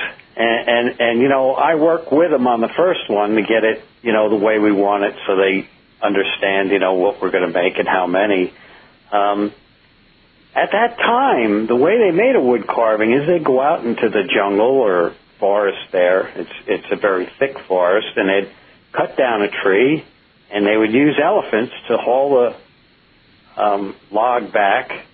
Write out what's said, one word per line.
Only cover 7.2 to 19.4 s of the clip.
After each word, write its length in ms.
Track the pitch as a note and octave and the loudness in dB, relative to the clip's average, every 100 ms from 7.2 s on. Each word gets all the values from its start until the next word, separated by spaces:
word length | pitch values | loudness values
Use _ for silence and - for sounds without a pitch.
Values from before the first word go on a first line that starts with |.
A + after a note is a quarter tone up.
we're 100 | F#2 | -4
gonna 200 | F#2 F2+ | -2 -2
make 260 | F2 F#2 - | -2 -2 -2
and 100 | F#2 | -2
how 180 | F#2 F2 | -2 0
many. 460 | F#2 G#2 F#2+ F2+ - - - - _ - | 0 0 0 -2 -6 -20 -20 -20 _ -4
Um, 400 | G#2 G2+ G2+ G#2 - _ _ _ _ _ _ _ _ _ | -2 0 0 -4 -8 _ _ _ _ _ _ _ _ _
at 180 | C3 E3+ | -4 -2
that 240 | G3 A#3 - | 0 -2 -2
time, 720 | - A#3+ C4+ D#3+ A2 G#2 A2+ | -2 0 0 0 0 0 0
the 80 | B2 | 2
way 220 | D#3 A#3+ | 2 2
they 120 | G3+ | 2
made 240 | E3+ B3 A#3+ | 2 2 2
a 60 | |
wood 260 | B2+ A#2+ - | 2 0 -2
carving 460 | - A2+ G#2+ A2 | 0 0 2 2
is 120 | C3 D3+ | 0 0
they'd 180 | F3 D3 | 0 2
go 160 | B2+ | 2
out 240 | C#3 E3+ A#2+ | 2 0 -2
into 240 | A2 A2+ | -2 0
the 140 | G#2 | 0
jungle 420 | F2+ A2 G2+ G2+ A#2+ | 0 0 0 2 2
or 480 | C3+ G#2+ F2+ E2+ - _ - | 2 2 2 0 -4 _ -4
forest 400 | G2 G#2 G2+ - - | 0 0 0 -4 -4
there. 340 | F#2 F2 F#2+ - - | 0 2 2 -2 -8
It's, 160 | E2+ - - | -12 -10 -6
it's 200 | F#2 - | -6 -4
a 60 | F#2+ | -2
very 320 | G#2 F#2 F2+ - | 0 0 -4 -4
thick 160 | C#3 - - | -4 -4 -4
forest, 400 | F#2 F2 G2+ A#2+ A#2 | 0 2 0 -2 -2
and 100 | F#2+ | 0
they'd 240 | G2 G2 - - _ _ | 0 -2 -10 -20 _ _
cut 240 | - C#3+ - | -6 -4 -2
down 260 | B2+ A2 | 0 0